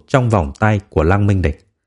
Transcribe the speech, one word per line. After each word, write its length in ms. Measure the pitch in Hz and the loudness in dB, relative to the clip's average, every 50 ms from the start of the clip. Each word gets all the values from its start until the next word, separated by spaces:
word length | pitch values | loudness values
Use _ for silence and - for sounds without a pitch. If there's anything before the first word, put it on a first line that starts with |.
| _ - | _ -2
trong 220 | - 135 123 113 | -2 0 0 2
vòng 220 | 110 98 78 71 - - | 0 0 0 -2 -4 -2
tay 220 | 107 107 107 101 - _ | -2 0 0 -2 -4 _
của 140 | - 80 76 | -2 -2 0
Lăng 240 | 82 95 101 101 101 | 2 2 0 2 0
Minh 140 | 101 95 | 0 0
Đỉnh. 140 | 82 78 78 - _ _ _ _ _ | 0 -2 -4 -6 _ _ _ _ _